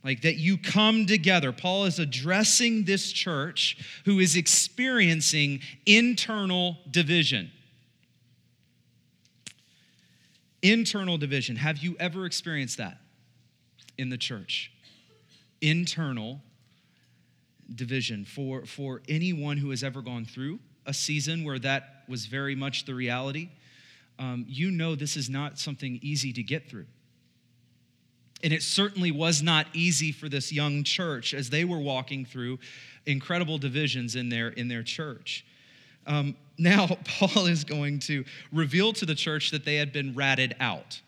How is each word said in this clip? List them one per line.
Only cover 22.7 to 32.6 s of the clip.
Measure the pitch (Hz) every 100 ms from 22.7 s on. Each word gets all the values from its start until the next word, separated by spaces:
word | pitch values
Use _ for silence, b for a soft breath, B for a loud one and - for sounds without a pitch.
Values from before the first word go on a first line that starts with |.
| 131
the | -
reality, | 127 123 123 135 143 170 b b b b b b -
um, | 131 123 120
you | 131 185
know | 175 165
this | 151 147 151
is | 123
not | 135 147 147
something | - 135 135 123
easy | 147 147 131
to | 123
get | 110 156 -
through. | 110 - _ _ _ _ _ _ _ _ _ _ _ _ _ _ -
And | 160
it | 156
certainly | - - 202 196 175
was | 147 165 156
not | 160 156 151
easy | 160 175 147 156
for | 143 151
this | 139 -
young | 147 147 143
church | 139 - 175 131 -
as | 143 123
they | 147
were | 175 170
walking | 143 131 127 135 123
through | 131 123 131